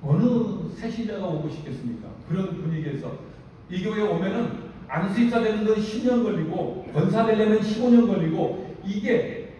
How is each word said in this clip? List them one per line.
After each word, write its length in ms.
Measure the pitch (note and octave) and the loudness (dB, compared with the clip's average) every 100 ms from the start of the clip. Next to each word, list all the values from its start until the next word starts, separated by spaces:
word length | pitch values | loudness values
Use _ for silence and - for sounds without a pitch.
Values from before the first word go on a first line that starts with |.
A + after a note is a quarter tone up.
어느 680 | D3 D#3 A#3+ A#3+ G#3 F#3 D#3+ - | 2 4 4 2 0 -4 -8 -8
새 140 | A3+ | -8
신자가 360 | A#3 G#3 G3 F3+ | -6 -6 -4 -4
오고 240 | D3+ D3+ | -4 -6
싶겠습니까? 580 | - - A#2+ A#2+ - - - - | -8 -10 -8 -8 -8 -12 -14 -6
그런 260 | F3+ F#3 E3 | -4 -2 -4
분위기에서 500 | D#3 D#3+ C#3+ C3+ - - - - - - - | -4 -4 -4 -6 -8 -12 -14 -18 -20 -20 -8
이 140 | F3+ | -4
교회에 180 | G#3+ G#3+ G#3+ | -2 0 0
오면은 640 | E3+ F#3+ A#3+ - - - - - | 0 0 -2 -2 -4 -10 -16 -6
안수입사 540 | D3+ G3 G#3 A#3 A#3 | -4 -2 2 4 4
되는 240 | A3 G#3+ G#3+ | 2 0 2
건 100 | G#3 | 2
십 260 | - B3 B3 | 0 -2 2
년 180 | A#3+ | 2
걸리고 640 | G#3+ E3+ D#3+ F3+ E3 - - | 2 0 -2 -2 -4 -6 -6
권사 320 | D3+ F#3+ A3 A3+ | 0 2 4 4
되려면 360 | G#3+ G#3+ G#3+ | 4 6 4
십오 280 | G3+ G#3+ B3 | 2 0 6
년 180 | A#3+ G3 | 8 8
걸리고 680 | F#3 D#3+ D#3+ E3+ - - - G3 | 4 0 0 -2 -4 -10 -10 -6
이게 680 | G#3 - - - - - - | -4 2 2 0 -6 -12 -16